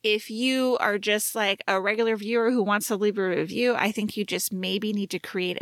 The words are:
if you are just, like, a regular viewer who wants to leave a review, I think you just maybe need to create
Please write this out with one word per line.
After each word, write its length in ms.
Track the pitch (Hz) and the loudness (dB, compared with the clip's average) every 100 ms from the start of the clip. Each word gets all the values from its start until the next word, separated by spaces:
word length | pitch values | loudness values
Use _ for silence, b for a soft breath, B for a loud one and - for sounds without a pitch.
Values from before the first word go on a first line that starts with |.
if 260 | 214 214 - | 0 0 -2
you 460 | 220 254 262 254 247 | -2 0 2 2 2
are 180 | 208 202 | 2 0
just, 360 | 208 208 - | 0 0 0
like, 280 | 226 202 196 - | 0 0 0 0
a 140 | 190 | 0
regular 340 | 202 220 226 214 | 2 2 2 0
viewer 340 | 208 233 233 | 0 2 2
who 120 | 247 | 2
wants 260 | 202 202 - | 2 0 0
to 80 | 196 | 0
leave 200 | 208 202 | 0 2
a 100 | 185 | 0
review, 480 | 160 160 214 247 | 0 -2 0 2
I 160 | 226 208 | 2 0
think 260 | 214 208 214 | 0 -2 -2
you 60 | 202 | -4
just 260 | 180 - | -2 -4
maybe 400 | 185 185 196 214 | -4 -4 -2 -2
need 160 | 208 196 | -2 -4
to 80 | 185 | -6
create 380 | - 185 180 - | -6 -4 -4 -4